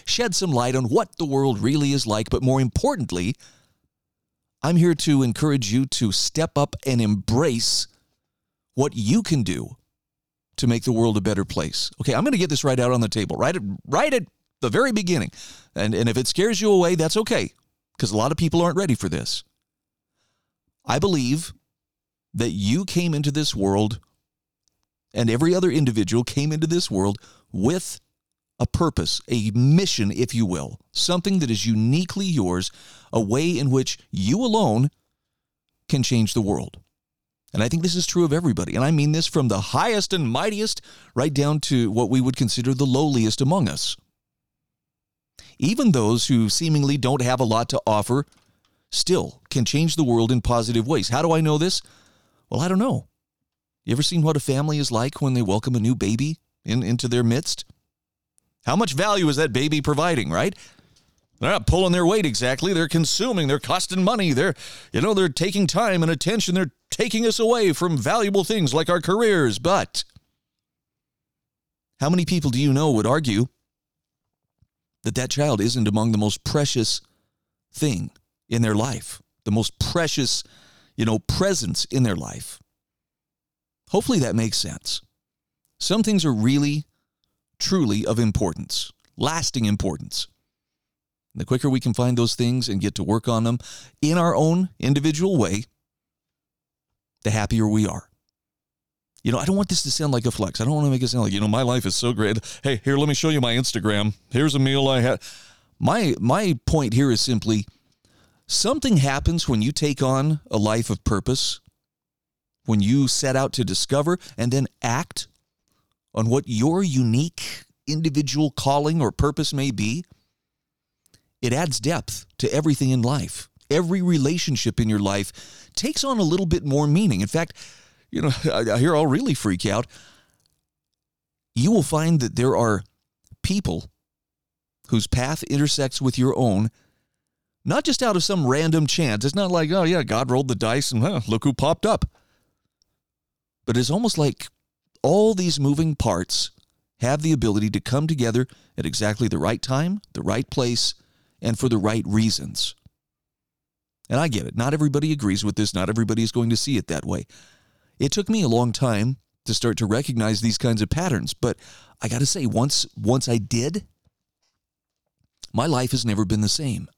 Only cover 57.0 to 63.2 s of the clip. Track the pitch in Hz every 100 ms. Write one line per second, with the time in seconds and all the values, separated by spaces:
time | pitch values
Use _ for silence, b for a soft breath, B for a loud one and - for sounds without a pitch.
57 | 120 123 117 123 - - - _ _ _
58 | _ _ _ _ _ _ - 170 208 135
59 | 208 202 156 139 156 120 151 151 143 147
60 | 175 143 87 85 175 - B B B B
61 | B B _ _ 139 196 - 175 185 180
62 | 170 214 156 104 127 131 180 170 160 165
63 | 151 -